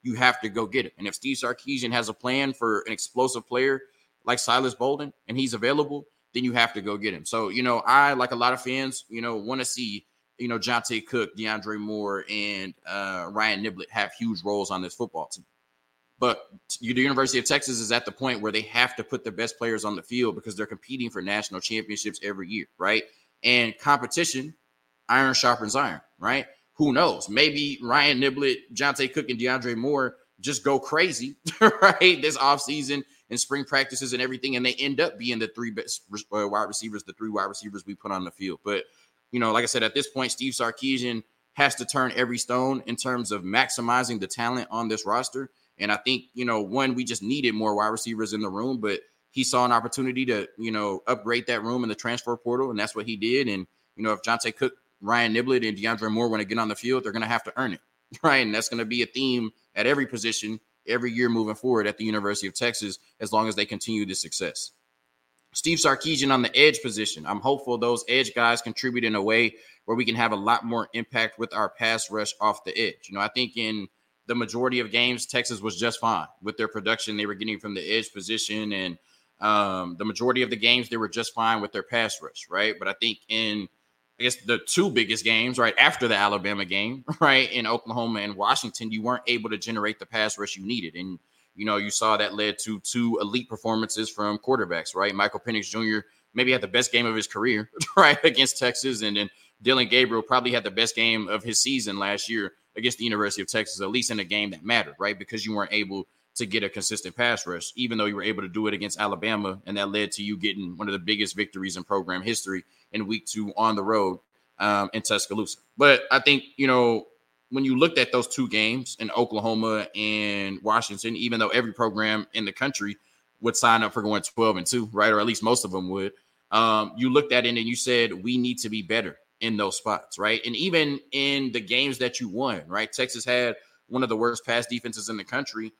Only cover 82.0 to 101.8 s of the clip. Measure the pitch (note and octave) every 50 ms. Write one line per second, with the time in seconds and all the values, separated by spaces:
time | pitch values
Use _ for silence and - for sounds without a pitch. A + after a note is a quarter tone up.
82 | A2+ G#2+ - - - - _ - - _ E2+ F#2+ G#2 A2 G#2 - F#2+ F#2+ G2 -
83 | A2+ A#2 G#2+ - _ _ A2 A2 A2+ G#2+ G#2 G#2 G2 - _ _ _ _ _ _
84 | _ _ _ _ A#2+ B2 B2 - - G2+ A#2+ A2 - - - - F#3+ G3+ B2+ B2
85 | A2+ F#2+ A2+ A2 - A2+ A2+ A2 A2+ B2 B2+ B2 A#2+ A2+ - - B2+ D3+ D3+ -
86 | B2+ A#2 A2 G2 G2+ G2+ G2+ G2+ F2 G2+ G#2 G2 G2 F2+ F#2+ G2 G2+ A2+ B2+ C3+
87 | B2+ - D#3+ - E3 C#3+ C3+ C3 C3 - - B2 A2+ A2 A#2 A#2 - A2 A2+ A#2+
88 | A#2 A#2 A2+ G#2+ G2+ G#2 G2+ F#2+ G2+ G#2 - - - A2+ - - A2+ A2 A2 G#2+
89 | G#2+ A#2 B2 A#2+ - - A#2+ A#2 G#2+ A2+ G#2+ G2+ - A#2 A#2 G#2+ G#2 G#2+ G#2+ _
90 | G2 _ - A2 G#2+ A2 - - G2+ G2+ - F#2+ F#2+ G2+ A#2+ A#2+ F#2 D#2+ D#2 F2
91 | F2+ F#2+ F2+ E2+ _ _ _ _ _ _ _ - G#2 G#2+ G#2 G2+ G#2 G#2 G2+ -
92 | A2+ A2 G#2+ G#2 G#2 G2 G2+ G#2 G#2 G#2 G#2 - - A2 A2 G2+ - - - B2
93 | A#2+ A#2 A2+ G#2 G#2 G2+ G#2 B2+ A#2+ _ A2+ G#2+ - A2+ A2+ A2 A2 G#2+ - A2
94 | A2 G#2+ - - G#2 G#2 G#2+ G#2 _ - C3 B2 G#2 F2 E2+ E2 D#2+ - - F#2
95 | G2 G#2 G2 G2 G2+ G#2 - G#2 _ B2 A2+ G#2+ F#2+ - - A2 A2+ A2 G#2+ G#2+
96 | G2+ _ _ _ _ _ _ A#2+ B2+ B2+ B2+ B2 - F#2+ F#2 A#2+ B2 - - A#2+
97 | A#2+ A#2 A2+ A2 G#2 - - G#2 G#2+ B2+ A#2 G#2+ A2 - _ - D#3+ - - G3
98 | F#3 D3 C#3+ C#3+ - D#3+ B2 B2+ C3+ C3 - - C3+ B2 A#2+ - - C3+ B2+ G#2+
99 | A2 G#2+ G2+ G2+ G#2 G2 _ _ _ _ _ _ G#2 A#2 C3 C3 B2 G2+ A2+ B2
100 | B2+ A2+ A2+ A2+ G#2+ - B2 B2+ A#2+ B2 A#2+ A#2+ G2+ G#2+ F#2+ G#2 A#2 A2+ - -
101 | A#2 A#2 A2+ A2 G#2 F2+ G#2 G#2+ G#2 A#2+ G#2+ - - B2+ C#3 C3